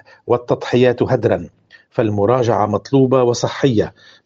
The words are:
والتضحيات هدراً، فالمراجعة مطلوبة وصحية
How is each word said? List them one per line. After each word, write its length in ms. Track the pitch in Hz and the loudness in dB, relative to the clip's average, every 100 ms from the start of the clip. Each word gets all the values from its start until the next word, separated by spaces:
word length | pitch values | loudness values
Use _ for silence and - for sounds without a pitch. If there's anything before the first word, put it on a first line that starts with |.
| - - - | -14 -12 -4
والتضحيات 760 | 120 - 123 - 120 127 120 | -4 -2 -6 -2 2 2 2
هدراً، 440 | 107 123 104 92 80 _ _ - _ | -2 0 0 0 -2 _ _ -20 _
فالمراجعة 760 | - 110 101 101 127 120 101 104 | -4 -2 0 0 2 0 0 0
مطلوبة 560 | 104 - 139 131 131 | -4 0 2 2 2
وصحية 720 | 123 120 139 - 143 110 85 - - - | 2 0 -4 -2 0 0 -2 -6 -20 -20